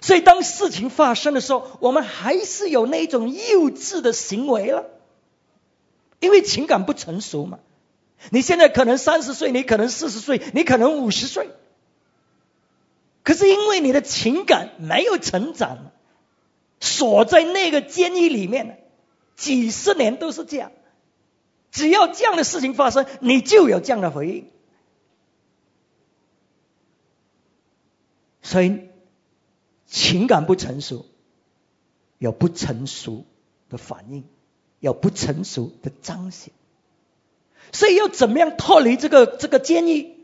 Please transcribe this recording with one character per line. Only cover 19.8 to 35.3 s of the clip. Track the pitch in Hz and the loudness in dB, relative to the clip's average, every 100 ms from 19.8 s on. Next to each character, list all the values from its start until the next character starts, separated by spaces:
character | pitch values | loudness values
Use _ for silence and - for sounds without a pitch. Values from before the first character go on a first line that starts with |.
| 392 | -2
年 | 359 220 262 | 0 0 -2
都 | 330 | -8
是 | 294 | -10
这 | 233 285 | -10 -12
样。 | - _ _ _ _ _ _ _ _ _ _ | -12 _ _ _ _ _ _ _ _ _ _
只 | - 302 | -4 2
要 | 392 339 | 4 2
这 | 339 | 0
样 | 466 339 | 0 0
的 | |
事 | - 349 | -2 -4
情 | 262 254 | -4 0
发 | 262 | 0
生， | 269 269 - | 0 -2 -4
你 | 247 262 | 0 0
就 | - 427 285 | 4 6 6
有 | 185 | 2
这 | 214 | -2
样 | 226 | -4
的 | 175 | -4
回 | 143 156 | -4 -8
应。 | 208 - _ _ _ _ _ _ _ _ _ _ _ _ _ _ _ _ _ _ _ _ _ _ _ _ _ _ _ _ _ _ _ _ _ _ _ _ _ _ _ | -8 -14 _ _ _ _ _ _ _ _ _ _ _ _ _ _ _ _ _ _ _ _ _ _ _ _ _ _ _ _ _ _ _ _ _ _ _ _ _ _ _
所 | - 180 | -4 0
以 | 185 208 - _ _ _ _ _ _ _ _ _ _ | 0 0 -10 _ _ _ _ _ _ _ _ _ _
情 | - 196 180 254 | -4 -2 0 2
感 | 180 160 | 0 2
不 | 185 | -2
成 | 123 135 | -2 -10
熟， | - 123 - _ _ _ _ _ _ _ _ _ _ - | -12 -14 -16 _ _ _ _ _ _ _ _ _ _ -10
有 | 117 | -8
不 | - 170 | -2 -2
成 | 170 - 117 131 | -2 -8 -8 -10
熟 | - - 110 - _ _ _ - | -12 -14 -14 -18 _ _ _ -20
的 | 120 | -18
反 | - - 104 | -16 -18 -16
应， | 139 135 _ _ _ _ _ | -18 -18 _ _ _ _ _
有 | 143 | -6
不 | - 196 | -2 -2
成 | - - | -2 -6